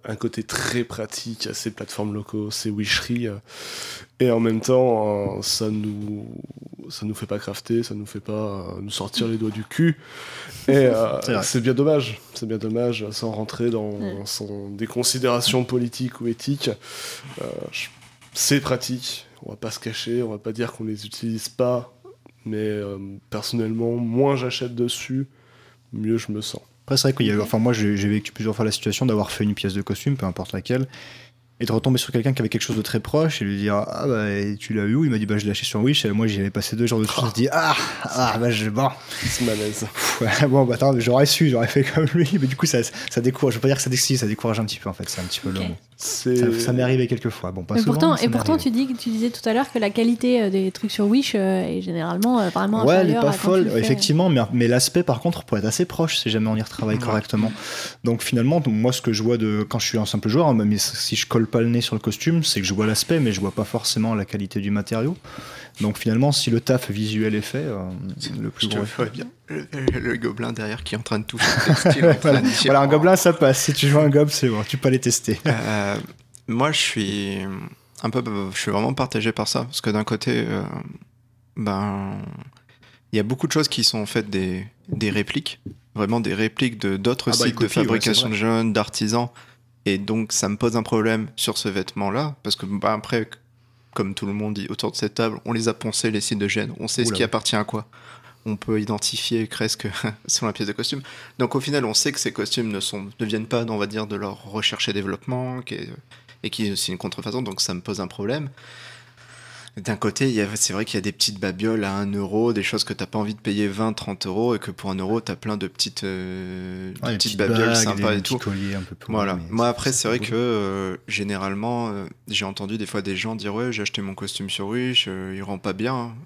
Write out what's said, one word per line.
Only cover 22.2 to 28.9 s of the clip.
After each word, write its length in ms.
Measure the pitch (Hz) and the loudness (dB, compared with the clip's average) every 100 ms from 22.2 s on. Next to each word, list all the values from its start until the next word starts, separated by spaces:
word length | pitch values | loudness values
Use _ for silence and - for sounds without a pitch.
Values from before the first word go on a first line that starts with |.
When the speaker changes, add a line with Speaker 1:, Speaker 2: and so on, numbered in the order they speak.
| - _ | -20 _
Speaker 1:
mais, 120 | 110 107 | -8 -4
euh, 400 | 107 104 101 98 98 98 _ | -2 -4 -6 -8 -12 -14 _
personnellement, 680 | 107 - 120 110 113 117 120 | -8 -2 -2 0 0 0 0
moins 400 | 117 120 139 139 | 0 4 4 2
j'achète 380 | 123 - 123 | -2 -4 -6
dessus, 520 | 120 123 - - 131 135 _ _ - - _ _ | -2 -2 -2 -4 -4 -4 _ _ -20 -20 _ _
mieux 260 | 110 107 113 | -6 0 0
je 120 | - | -2
me 100 | 107 | -6
sens. 180 | 110 - _ _ | -6 -10 _ _
Speaker 2:
Après, 120 | - 135 | 0 2
c'est 120 | 139 | 4
vrai 40 | |
qu'il 140 | 131 110 | 4 2
y 40 | |
a 40 | |
eu, 60 | 104 | 2
enfin, 160 | 104 110 | 2 2
moi, 160 | 120 | 4
j'ai, 240 | 113 104 101 | 4 2 2
j'ai 100 | 101 | 2
vécu 240 | 104 - | 0 -2
plusieurs 240 | - 110 104 | -6 -4 0
fois 80 | |
la 60 | 107 | 0
situation 340 | - 110 | 0 -2